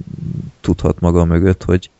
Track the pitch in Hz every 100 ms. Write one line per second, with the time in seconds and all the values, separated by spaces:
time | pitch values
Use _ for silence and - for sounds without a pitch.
0 | - - - - - - - 90 80 -
1 | 87 85 85 85 92 90 - 92 -